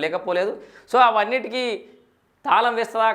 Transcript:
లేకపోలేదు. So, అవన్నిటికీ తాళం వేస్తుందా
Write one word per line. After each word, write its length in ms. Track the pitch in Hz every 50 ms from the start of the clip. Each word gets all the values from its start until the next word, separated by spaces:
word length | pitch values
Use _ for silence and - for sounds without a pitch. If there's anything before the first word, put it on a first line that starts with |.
| 151
లేకపోలేదు. 500 | 160 170 175 180 185 175 175 190 214 269 - - - - - _ -
So, 60 | - 254 247 233
అవన్నిటికీ 560 | 220 214 208 220 247 262 226 226 233 254 247 240 208 - - - - _ _ _ _ _ _ _ _ _ - 190
తాళం 280 | 220 214 240 240 233 226
వేస్తుందా 280 | 226 226 - 226 220 220